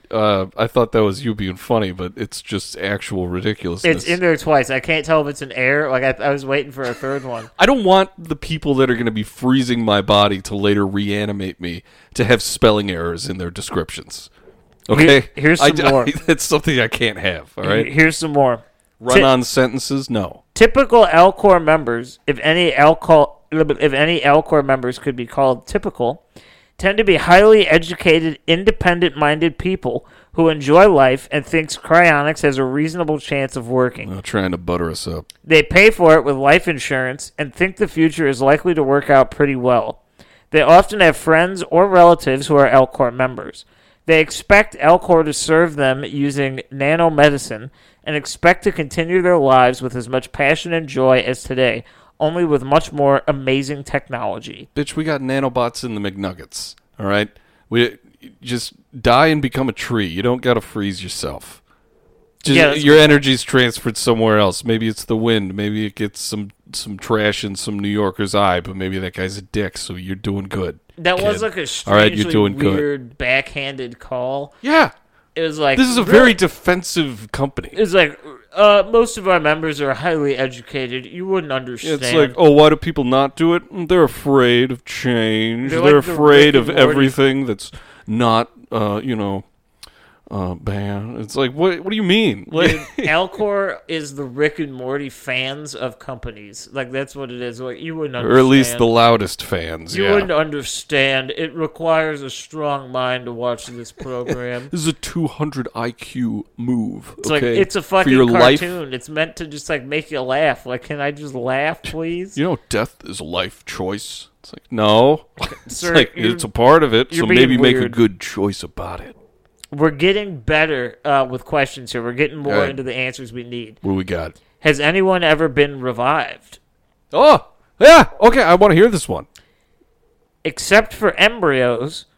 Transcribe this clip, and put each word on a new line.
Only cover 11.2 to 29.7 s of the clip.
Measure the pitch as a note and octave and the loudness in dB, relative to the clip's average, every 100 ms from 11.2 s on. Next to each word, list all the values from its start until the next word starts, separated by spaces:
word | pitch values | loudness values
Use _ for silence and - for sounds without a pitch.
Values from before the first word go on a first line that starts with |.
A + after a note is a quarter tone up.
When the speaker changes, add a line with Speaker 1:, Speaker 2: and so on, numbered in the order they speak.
| G#2 G2 F#2+ - | -6 -6 -10 -10
Speaker 1:
me | F2 E2+ - _ _ | -12 -12 -16 _ _
to | - | -4
have | A2+ A#2+ | 0 0
spelling | - - A#2 G#2 G2+ | 0 0 2 2 -2
errors | E2+ E2+ E2+ C3 | -6 -6 -8 -10
in | F#2+ | -10
their | F2 | -10
descriptions. | F2 - F#2 D#2+ - - - - _ _ _ _ _ - | -10 -8 -8 -8 -12 -16 -20 -20 _ _ _ _ _ -2
Okay? | A2+ E3 C#3 | 4 6 6
Speaker 2:
Here-, | - - | 2 -2
here's | D3 D#3+ | 0 4
Speaker 1:
I | C#3+ | 2
Speaker 2:
some | D3+ | 2
Speaker 1:
d-, | |
<laughs> | - | 2
Speaker 2:
more. | C3+ B2 - - | 2 0 -4 -2
Speaker 1:
that's | - | -2
something | - D3+ E3 B2+ | 0 -2 0 0
I | A2 | -2
can't | - A#2 G2 | -2 -4 -2
have, | G2 D#2+ C#2+ - | -6 -6 -10 -8
all | |
right? | F#2+ G#2+ - | -2 -2 0
Speaker 2:
Here-, | |
here's | D3 D#3+ D#3 | 2 2 0
some | D#3+ | -4
more. | C#3+ C3 A2+ - _ _ _ | 0 0 0 -8 _ _ _
Speaker 1:
Run-on | A#2 C3 C3+ B2+ | 2 4 6 2
Speaker 2:
Ti- | |
Speaker 1:
sentences? | A#2+ C3+ B2+ B2+ - C#3 C3 | 0 0 0 -2 -6 -6 -4
No. | A2 F#2 - _ | -4 -6 -10 _
Speaker 2:
Typical | - A3+ C4 C4+ A#3 F#3 | 2 4 4 4 4 6
Alcor | D#3+ F#3+ F#3+ G3+ F3+ | 6 4 4 4 4
members, | D#3 D#3+ B2 A#2 B2+ - - | 4 0 0 -6 -8 -8 -6
if | C3+ | -2
any | D3+ E3+ E3+ | 0 2 2
Alcor, | C3 D3 E3 - D#3 C#3 - _ | 4 4 4 4 6 4 -2 _
if | D#3 D3+ C#3 D3 | -2 0 2 0
any | C3+ D#3 E3+ | 2 0 2
Alcor | C#3 D3+ D3+ D#3 | 4 2 4 0
members | C#3 C3 B2 B2+ | 2 -2 -2 -6
could | D3 | -6
be | B2 A#2 | -6 -6
called | - C3+ A#2+ - | 0 0 0 -4
typical, | G#3 G3+ - A#2+ - _ - - _ _ - | -6 -6 -4 -4 -4 _ -20 -20 _ _ -4
tend | F#3+ G#3 | -2 2
to | |
be | G3+ E3 | 2 2
highly | F3 F#3 G#3+ A3 E3 | 6 6 8 6 6
educated, | D#3+ E3 F3 F3+ D#3+ D#3+ D3 - | 2 0 -2 2 2 2 -4 -2
independent-minded | E3+ G3+ - F3+ F3 F3 C#3 D3 D#3 E3 - | 0 0 0 0 0 0 0 0 0 -2 -2
people | F#3 | -6